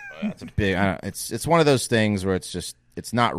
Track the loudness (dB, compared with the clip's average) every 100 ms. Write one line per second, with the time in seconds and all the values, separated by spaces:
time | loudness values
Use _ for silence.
0 | -16 -8 -8 -8 -6 -2 0 2 2 0
1 | -6 -10 -8 -6 2 4 6 4 2 2
2 | 2 2 0 -2 -2 -8 -10 -14 _ -14
3 | -4 0 2